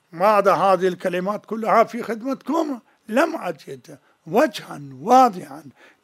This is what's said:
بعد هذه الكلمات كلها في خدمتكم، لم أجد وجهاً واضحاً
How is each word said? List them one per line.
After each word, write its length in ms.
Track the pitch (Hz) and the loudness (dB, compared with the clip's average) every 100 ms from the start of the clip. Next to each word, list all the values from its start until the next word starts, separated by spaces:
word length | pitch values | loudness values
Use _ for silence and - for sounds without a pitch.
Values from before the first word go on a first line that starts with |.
| _ | _
بعد 340 | 165 208 208 196 | 0 2 4 4
هذه 400 | 156 196 185 185 | 4 4 2 0
الكلمات 580 | 180 190 180 190 208 - | -2 -6 -4 -4 -6 -8
كلها 380 | 220 214 214 | -6 2 2
في 200 | 220 233 | 2 -2
خدمتكم، 760 | - 233 262 269 - 320 311 240 _ _ - | -8 -8 -8 -8 -4 -4 -4 -6 _ _ -4
لم 280 | 233 339 - | 0 0 -2
أجد 640 | 190 147 - 135 - 143 _ _ 160 | -8 -10 -14 -18 -18 -20 _ _ -2
وجهاً 540 | 202 311 - - 156 139 131 | 2 2 -2 -16 -16 -16 -8
واضحاً 640 | 180 254 247 180 139 143 143 _ _ _ | 2 4 4 0 -14 -18 -20 _ _ _